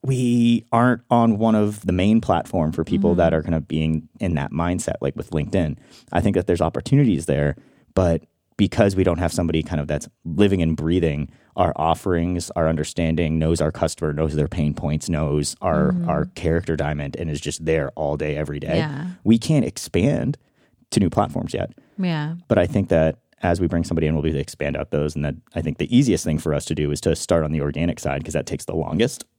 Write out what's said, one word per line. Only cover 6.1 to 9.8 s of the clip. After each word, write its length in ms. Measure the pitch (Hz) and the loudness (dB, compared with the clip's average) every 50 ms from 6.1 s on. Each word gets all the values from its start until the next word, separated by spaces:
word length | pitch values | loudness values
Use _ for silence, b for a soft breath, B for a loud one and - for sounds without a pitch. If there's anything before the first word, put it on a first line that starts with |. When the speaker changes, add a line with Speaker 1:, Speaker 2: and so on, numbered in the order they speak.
| - | -2
Speaker 1:
I 80 | 87 | 0
think 160 | 90 104 95 | 2 2 2
that 100 | 95 87 | 0 2
there's 160 | - 90 85 90 | 2 0 2 2
opportunities 640 | 80 - - - - - 143 143 120 92 71 - | 0 0 -4 -2 2 4 4 4 4 2 0 0
there, 300 | - 71 69 73 73 69 B B B B B B B _ | -2 0 2 2 0 -2 B B B B B B B _
but 280 | - 92 87 82 78 - _ _ _ _ _ _ | 2 2 2 2 0 -4 _ _ _ _ _ _
because 400 | - 104 95 - - 113 - 190 | 0 0 0 4 4 2 4 4
we 80 | - 95 | 2 2
don't 140 | 95 85 82 | 2 2 0
have 140 | 90 82 - | -2 -2 0
somebody 300 | - 90 82 80 80 76 | 0 -2 0 0 -2 -2
kind 180 | - 90 76 | -2 -4 -4